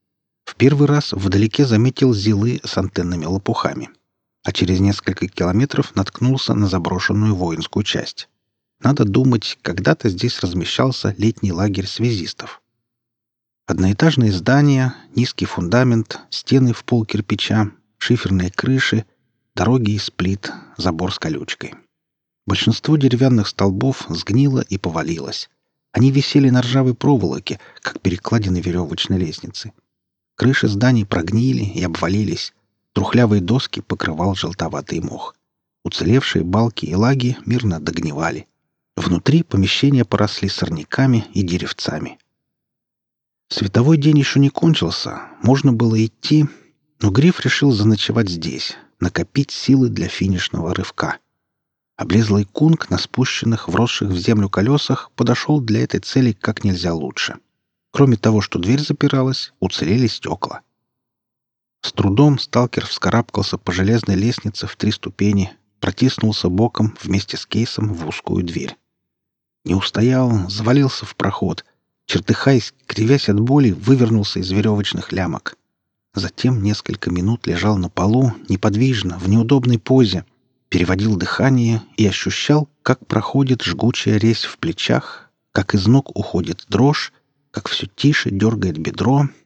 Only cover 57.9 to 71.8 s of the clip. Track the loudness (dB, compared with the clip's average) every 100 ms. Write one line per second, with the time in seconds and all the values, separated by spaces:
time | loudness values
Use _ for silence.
57.9 | 2 4 4 4 2 0 -2 0 0 0
58.9 | 0 2 2 0 -4 -8 _ -6 -2 0
59.9 | 2 0 -2 -8 -6 -6 -8 -18 _ _
60.9 | _ _ _ _ _ _ _ _ _ -6
61.9 | -2 2 4 4 4 0 -2 0 -2 -6
62.9 | -4 0 0 0 -4 -4 -6 -4 0 2
63.9 | 0 0 0 0 -2 -6 -8 -10 -4 -4
64.9 | -2 -6 -2 0 2 -2 -6 _ _ -6
65.9 | 0 0 2 -2 0 -2 0 0 0 -2
66.9 | -4 -4 -4 -4 -10 -6 -4 -4 -4 -4
67.9 | -4 -8 -10 -4 -4 -4 -6 -10 -12 _
68.9 | _ _ _ _ _ _ _ -2 -2 -2
69.9 | 0 2 4 2 0 -2 -4 2 2 2
70.9 | -2 -10 -6 -4 -2 -4 -6 -12 _